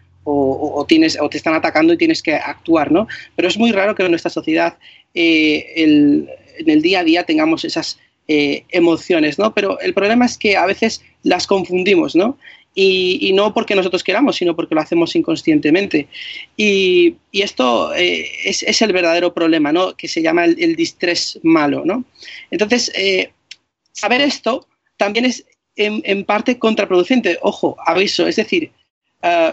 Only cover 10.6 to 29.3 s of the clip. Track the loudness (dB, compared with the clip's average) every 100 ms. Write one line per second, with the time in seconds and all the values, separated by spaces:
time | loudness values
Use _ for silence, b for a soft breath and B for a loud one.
10.6 | 0 0 -2 -4 b b -2 -2 0 -2
11.6 | 2 0 4 2 2 2 0 -2 B B
12.6 | B 0 2 2 0 0 0 2 2 0
13.6 | 0 0 0 -2 -2 0 0 0 -2 -2
14.6 | -2 -2 0 0 0 0 -2 -2 2 2
15.6 | 2 0 0 -2 -4 B B B B -2
16.6 | 2 2 4 4 4 2 _ -4 -4 0
17.6 | 0 2 0 0 0 -2 -8 -8 -6 -4
18.6 | -2 0 2 2 2 2 0 0 0 2
19.6 | 2 0 0 -4 -8 -4 0 0 0 2
20.6 | 0 -2 -4 -4 -4 -4 -6 -2 2 2
21.6 | 2 -2 -4 -6 -8 B B B B -4
22.6 | 0 0 -2 -2 0 0 -4 _ _ -20
23.6 | _ _ _ -8 -2 0 0 -2 -4 -6
24.6 | _ _ _ -4 -2 0 -2 -4 -12 _
25.6 | _ -4 -2 -2 -4 -4 -2 -2 0 0
26.6 | 0 0 0 0 2 0 0 -2 -2 -2
27.6 | -4 -2 -2 0 0 0 -2 0 -2 -2
28.6 | -4 _ _ _ _ -6 0